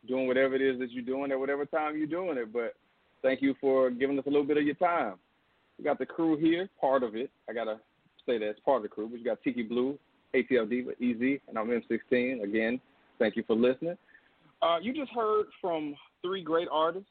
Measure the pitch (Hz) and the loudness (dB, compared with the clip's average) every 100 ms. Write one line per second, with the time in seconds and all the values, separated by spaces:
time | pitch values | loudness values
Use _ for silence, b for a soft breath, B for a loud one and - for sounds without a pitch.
0 | 113 131 131 127 135 131 135 127 127 123 | -4 -2 0 2 2 4 2 0 -4 -6
1 | 120 135 139 135 135 139 143 165 151 151 | -4 -4 -2 -2 -2 -2 -2 -2 -2 -2
2 | 151 165 185 139 113 113 113 - _ _ | -4 -4 -4 -4 -4 -4 -4 -8 _ _
3 | _ _ 131 131 135 131 139 131 131 120 | _ _ 0 2 0 0 2 4 4 2
4 | 135 139 135 143 143 147 147 143 180 170 | 0 0 2 2 4 2 2 2 0 2
5 | 120 92 _ _ _ _ _ _ - 139 | -2 -6 _ _ _ _ _ _ -2 -2
6 | 131 - 165 151 160 170 196 _ 147 135 | -4 -2 0 4 2 2 -2 _ 2 2
7 | 123 107 135 _ - 113 110 110 _ _ | 0 -4 -8 _ -10 -6 -4 -6 _ _
8 | _ _ - 120 107 107 - 131 104 - | _ _ -2 -2 -2 -4 2 2 0 -8
9 | 110 120 117 107 - 123 113 117 127 143 | -8 -6 -4 -2 -2 -2 -2 0 0 -4
10 | _ _ _ 135 120 123 110 123 127 - | _ _ _ 0 2 2 2 -2 -4 -2
11 | 123 117 123 139 - 113 110 120 - 117 | -2 0 0 -2 -4 -6 -2 -2 0 -4
12 | - 127 123 131 101 107 113 127 _ _ | 2 0 2 -2 -2 0 0 -2 _ _
13 | _ _ 110 107 110 110 123 131 165 175 | _ _ 0 0 0 4 4 2 -4 -8
14 | b b b b b _ 160 170 196 269 | b b b b b _ 0 2 -2 -6
15 | 269 233 214 214 208 - 185 165 151 143 | -6 -2 0 0 -2 -6 -4 -4 -4 -10
16 | - _ 180 196 160 165 170 147 160 175 | -18 _ -6 -6 0 0 0 0 0 -2
17 | 202 | -10